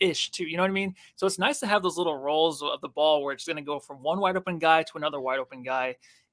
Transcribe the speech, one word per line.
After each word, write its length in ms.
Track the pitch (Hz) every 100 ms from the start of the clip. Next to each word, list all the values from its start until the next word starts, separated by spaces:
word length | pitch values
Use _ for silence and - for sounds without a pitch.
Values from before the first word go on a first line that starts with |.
Ish, 300 | 190 147 -
too. 140 | -
You 120 | 165 170
know 60 |
what 60 | 190
I 40 |
mean? 220 | 196 196 185 - -
So 100 | 196
it's 120 | 185
nice 200 | 220 294
to 60 | 208
have 160 | 208
those 140 | 180 170
little 180 | 170 143
rolls 460 | 143 156 165 143
of 180 | 147 139
the 60 | 139
ball 340 | 147 156 151
where 100 | 139
it's 120 | 135 165
gonna 160 | 151
go 180 | 143 143
from 220 | - 139
one 180 | 143 185
wide 160 | 190 185
open 220 | 185 165
guy 240 | 160 160
to 140 | 160 160
another 200 | 151 143
wide 200 | 131 135
open 220 | 127 131
guy, 340 | 127 131 127 127 _ _ _